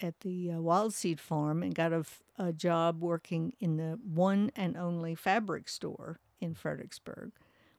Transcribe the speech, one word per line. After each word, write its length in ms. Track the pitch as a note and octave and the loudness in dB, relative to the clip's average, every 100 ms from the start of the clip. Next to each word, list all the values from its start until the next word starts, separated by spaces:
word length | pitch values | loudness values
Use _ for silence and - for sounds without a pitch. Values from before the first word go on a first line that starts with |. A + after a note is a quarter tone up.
at 200 | F3 - | -6 -6
the, 320 | F#3+ F3+ F3 | -6 -4 -2
uh, 80 | E3 | -2
wild 320 | E3 F3 A3 | 4 4 4
seed 260 | - F3+ D#3+ | 0 -2 -2
farm 420 | - D#3 D3+ D#3+ | -2 0 2 2
and 100 | F3+ | 0
got 180 | D#3+ E3 | 0 2
a 60 | E3 | 2
f-, 220 | D3+ - _ - | -2 -10 _ -4
a 140 | F#3 | -2
job 480 | D#3+ F3 E3 E3+ E3 | 0 2 4 4 2
working 500 | E3+ E3 - E3+ E3 - | 0 -2 -2 -2 -2 -2
in 160 | F3 D#3 | 0 2
the 220 | D#3+ E3 | 0 -4
one 480 | G3+ D#3+ F#3+ G3 G#3 - | -2 2 4 4 2 0
and 200 | F3+ E3 | -2 -2
only 380 | F3 E3+ E3 | -2 -2 -4
fabric 540 | E3 F#3+ G#3 G#3 E3 - | -2 2 2 2 -4 -6
store 500 | - - - - E3 _ - | -8 -8 -8 -10 -12 _ -8
in 140 | E3+ | -6
Fredericksburg, 800 | E3 D#3 D3 - - - - - - _ _ _ | -4 -4 -6 -8 -14 -14 -12 -12 -16 _ _ _